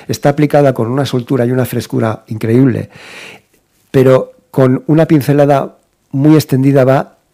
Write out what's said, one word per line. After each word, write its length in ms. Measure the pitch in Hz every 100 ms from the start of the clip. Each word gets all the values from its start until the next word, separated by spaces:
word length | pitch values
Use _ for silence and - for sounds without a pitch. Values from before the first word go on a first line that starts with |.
| -
está 180 | 123 147
aplicada 460 | 151 147 147 139
con 180 | 123 113
una 140 | 131 131
soltura 400 | 131 117 135 120
y 60 |
una 120 | 127
frescura 640 | 120 123 - 127 113 - -
increíble, 600 | 110 113 120 135 107 107 - - - - - _ _ _ _ _
pero 440 | 135 131 131 - _ _
con 320 | - 131 135 -
una 180 | 156 160
pincelada 720 | 156 131 147 143 139 - - _ _ _
muy 240 | 135 151 156
extendida 480 | - 131 135 139
va 320 | 127 135 - _ _